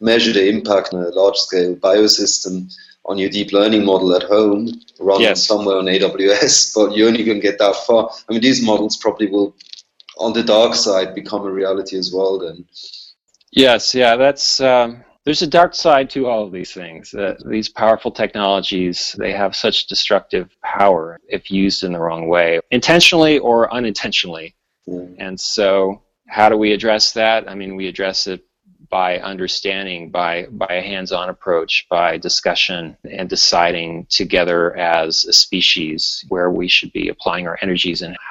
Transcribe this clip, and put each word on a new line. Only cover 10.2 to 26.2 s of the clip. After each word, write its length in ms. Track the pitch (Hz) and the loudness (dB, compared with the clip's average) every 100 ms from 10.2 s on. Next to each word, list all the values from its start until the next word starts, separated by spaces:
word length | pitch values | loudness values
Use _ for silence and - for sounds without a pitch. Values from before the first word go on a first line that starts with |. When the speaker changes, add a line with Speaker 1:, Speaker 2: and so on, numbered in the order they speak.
| 113 | -4
Speaker 1:
the 100 | 117 | 0
dark 320 | 117 107 117 | 4 4 4
side, 400 | 120 110 95 92 | 2 0 0 -2
become 300 | 98 95 101 | -6 -8 -6
a 60 | 98 | -6
reality 480 | 95 95 95 95 95 | -4 -2 -2 -4 -6
as 120 | 90 | -4
well 240 | 92 95 95 | -2 -2 -2
then. 260 | 85 82 87 - - - - _ _ _ _ | -6 -12 -20 -20 -20 -20 -20 _ _ _ _
Speaker 2:
Yes, 440 | - 131 113 - | 4 6 4 2
yeah, 200 | 127 123 117 | 2 4 4
that's, 440 | 135 139 - - | 2 2 0 2
um, 420 | 131 127 120 120 _ _ | 4 4 2 -4 _ _
there's 180 | - 151 | -4 -2
a 40 | 165 | 2
dark 280 | 170 175 | 4 4
side 360 | - 170 139 135 | 2 2 4 2
to 160 | 139 123 | -2 -2
all 180 | 113 | -2
of 80 | 104 | -4
these 200 | 92 87 | -8 -12
things. 420 | 92 87 80 - | -14 -16 -16 -14
Uh, 200 | 104 98 - - | -6 -6 -6 -6
these 220 | 110 107 | -4 -4
powerful 420 | - 110 110 117 | 0 2 2 0
technologies, 1080 | - 107 107 101 98 92 98 90 90 - 98 | -4 -4 -2 0 0 0 -2 -2 -4 -6 -6
they 140 | 101 | -4
have 240 | 98 98 - | -2 -2 0
such 300 | 113 - - | 0 0 -2
destructive 640 | 98 - 98 - 92 90 _ | -4 0 0 0 -6 -6 _
power 560 | - - 101 87 80 85 - | -6 2 4 4 -2 -12 -8
if 220 | 98 - | -8 -2
used 320 | 98 98 95 | 0 0 0
in 100 | 95 | -4
the 60 | 87 | -4
wrong 300 | 82 82 82 | -4 -4 0
way, 320 | 87 85 82 - | 2 2 0 0
intentionally 680 | 123 - 170 - 175 156 147 | 0 4 6 6 6 4 4
or 340 | 120 117 113 | 2 2 2
unintentionally. 800 | 123 117 101 113 - 92 80 82 _ _ _ - | 0 -4 -6 -4 -4 -6 -8 -14 _ _ _ -12
Speaker 1:
Yeah. 160 | 90 90 90 | -10 -12 -14
Speaker 2:
And 220 | 98 92 | -12 -10
so 640 | - - 101 98 95 98 _ _ | -6 0 2 2 0 -4 _ _